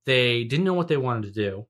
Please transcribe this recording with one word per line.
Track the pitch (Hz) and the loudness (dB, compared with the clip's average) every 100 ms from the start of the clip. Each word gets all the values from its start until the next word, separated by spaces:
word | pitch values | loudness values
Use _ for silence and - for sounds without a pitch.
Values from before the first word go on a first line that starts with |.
| - | 0
They | 127 123 120 | 2 2 0
didn't | 117 139 190 | 0 0 0
know | |
what | 180 170 | 0 0
they | 147 | 0
wanted | 127 113 | 0 -2
to | 101 | -4
do | 104 101 98 113 | -4 -4 -4 -8